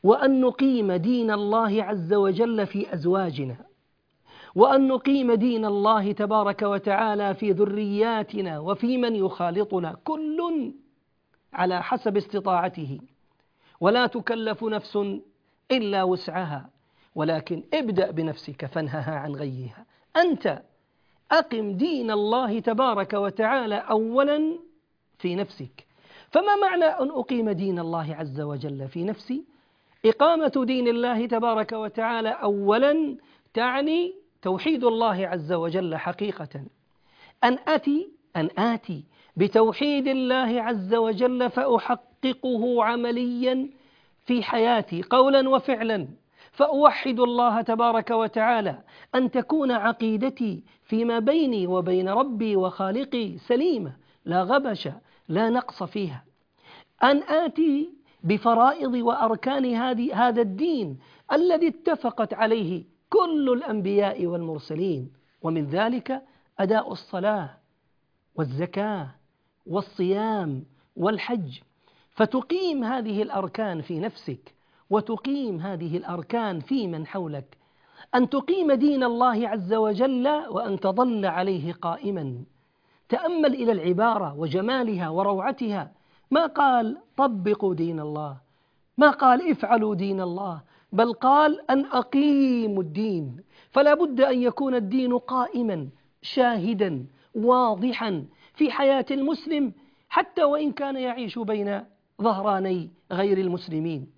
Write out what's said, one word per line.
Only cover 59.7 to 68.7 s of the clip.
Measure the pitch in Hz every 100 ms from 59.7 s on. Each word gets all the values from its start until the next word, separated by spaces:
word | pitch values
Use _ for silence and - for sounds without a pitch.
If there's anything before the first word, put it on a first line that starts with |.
هذه، | 233 254 233 240 202 247
هذا | 233
الدين | 220 190 330 294 175 135 _ _ -
الذي | 294 349 320 330
اتفقت | - - 311 247 - 214
عليه | 202 220 226 175 175 180 _ _
كل | 403 359 311 269
الأنبياء | 247 302 214 190 202 202 - 175
والمرسلين، | 175 165 156 - 156 190 143 131 _ _ _
ومن | 165 160 143
ذلك | 170 220 247 - 262 - _ _ -
أداء | 190 220 -
الصلاة | 180 - 185 196 214 147 - _ _ _ _ _ _ _ -
والزكاة | 147 135 175